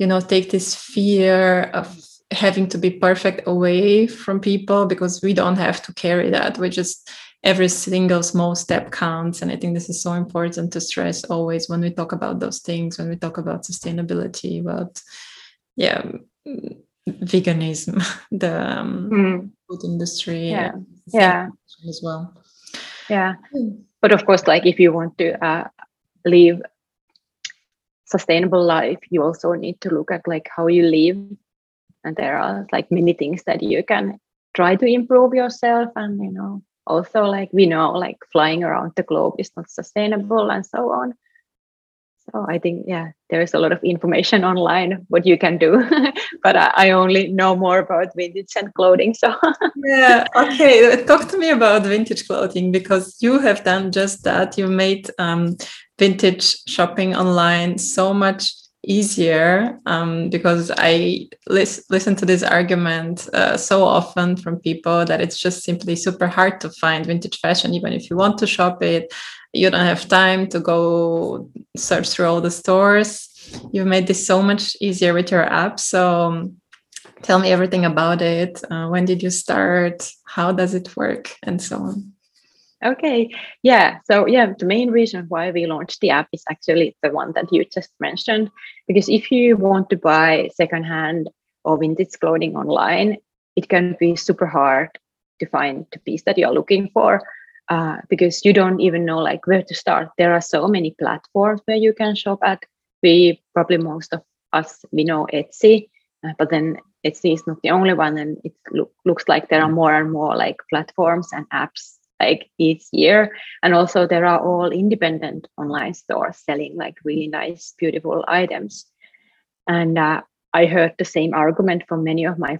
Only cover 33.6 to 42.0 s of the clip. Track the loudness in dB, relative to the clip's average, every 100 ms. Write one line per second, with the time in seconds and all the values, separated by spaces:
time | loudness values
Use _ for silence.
33.6 | -2 -2 0 -2 -2 -8 _ _ _ 0
34.6 | 2 2 2 2 4 4 4 2 -2 -2
35.6 | 0 0 -2 -6 -8 -6 -8 -8 -10 -12
36.6 | -16 _ -4 -4 -2 0 0 -2 0 2
37.6 | 4 4 0 -2 -6 -10 -2 2 2 0
38.6 | -2 -4 -4 -6 -4 -2 -2 -4 -10 -12
39.6 | -16 -16 -10 -4 -2 -2 -2 -2 0 -4
40.6 | -6 -6 -4 -4 -6 -10 _ _ _ _
41.6 | _ _ _ _